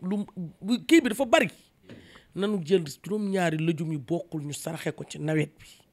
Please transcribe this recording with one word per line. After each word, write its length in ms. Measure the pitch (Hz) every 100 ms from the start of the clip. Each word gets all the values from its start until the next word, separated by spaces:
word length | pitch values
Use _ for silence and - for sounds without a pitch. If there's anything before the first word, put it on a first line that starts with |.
| 180
lu, 80 | 208 - - 165 - 190 240 160
kii 140 | 330
bi 60 | 254
dafa 140 | 226 262
bari. 220 | 320 214 - _ _ - - - - _ -
Nanu 200 | 202 208
jël 200 | 151 190 151
juróom-ñaari 720 | - 165 214 202 190 170 156
lëjum 320 | 160 160 160
yu 60 | 151
bokkul 440 | 123 170 - 165 147
ñu 80 |
saraxe 360 | 139 - 160 160
ko 80 | - 147
ci 80 | 151
nawet 320 | 151 156 147 _
bi. 80 | - - _